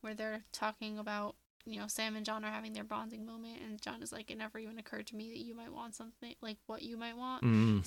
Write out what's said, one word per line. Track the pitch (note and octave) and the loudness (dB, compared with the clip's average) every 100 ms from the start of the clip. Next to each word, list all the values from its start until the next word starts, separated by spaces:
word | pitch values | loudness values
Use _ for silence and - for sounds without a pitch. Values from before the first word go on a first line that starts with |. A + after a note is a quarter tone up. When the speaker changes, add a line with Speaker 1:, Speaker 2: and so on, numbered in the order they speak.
Speaker 1:
where | A3 | -6
they're | A3 A3 G#3+ - | -2 -2 -4 -6
talking | - G#3+ G#3+ G#3+ G#3+ | 0 0 0 -4 -2
about, | G#3+ G#3 G#3 - _ - | -2 0 0 -4 _ -16
you | A3+ G#3+ | -8 -4
know, | G#3 | -2
Sam | - A3 G#3+ | 2 2 0
and | G#3+ | 0
John | A3 | 0
are | G#3+ | 0
having | G#3+ A3 | -2 -4
their | G#3+ | -4
bonding | G#3+ A3 A3 A3+ | -2 -2 -2 -6
moment, | A3 A3+ A3+ A3+ | -8 -8 -8 -8
and | A3 G#3+ | -6 -6
John | G#3 A3+ | -4 -4
is | - | -4
like, | - G#3+ | -6 -6
"It | A3 | -4
never | A3 A3 | -4 -6
even | A3 A3+ | -6 -8
occurred | - A3 G#3+ | -8 -8 -6
to | G#3+ | -6
me | A3+ | -6
that | A3+ | -6
you | A#3 | -6
might | A#3 A#3 | -8 -8
want | - A#3 | -8 -8
something, | - A3+ - A#3+ - | -8 -12 -12 -12 -8
like, | A3 G#3+ - | -8 -6 -6
what | A3 | -6
you | A3+ A#3 | -4 -4
might | A#3 A#3 | -6 -4
want." | B3+ B3+ | -2 4
Speaker 2:
Mm-hmm. | A#2+ A2 A2+ G#2 | 8 10 10 8